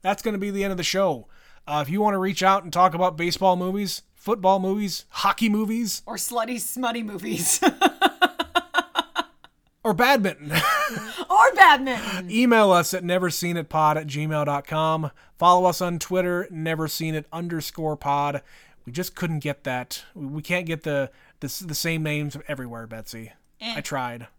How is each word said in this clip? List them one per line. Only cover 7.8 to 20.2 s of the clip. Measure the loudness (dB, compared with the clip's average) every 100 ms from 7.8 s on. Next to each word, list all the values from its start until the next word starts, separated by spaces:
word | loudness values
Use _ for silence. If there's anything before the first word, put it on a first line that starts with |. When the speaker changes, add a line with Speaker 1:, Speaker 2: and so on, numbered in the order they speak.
| 0 4 0 2 -2 0 -4 -4
Speaker 2:
<laughs> | -2 -4 -2 -4 -6 -6 -8 _ -20 _ _ _
Speaker 1:
or | -2
badminton. | 2 4 4 2 -2 -4 -2
<laughs> | 2 0 0 -6 -10 -10 2
Speaker 2:
Or | 6 6
badminton. | 8 8 8 2 -6 -6 -6 -4
Speaker 1:
Email | 2 6 6 8
us | 6 4
at | -2
never | 0 0 0
seen | -2 -4 -4
it | -2
pod | 2 2 2
at | -4
gmail | -6 -4 -2 -2
dot | -2 -4
com. | -2 0 -2 -4 -10 _ _
Follow | 6 6 4
us | 2
on | -4 -4
Twitter, | -2 0 0 -2 -4
never | -6 -4 -2 -4
seen | -4 -4 -4
it | -6
underscore | -10 -6 -6 -8 -6 -4 -4
pod. | -2 0 0 -4 _ -20 _ _ -12
We |
just | -8 -8 -6
couldn't | -4 -4
get | -4 -6
that. | -6 -6 -6 -12 -14
We, | -12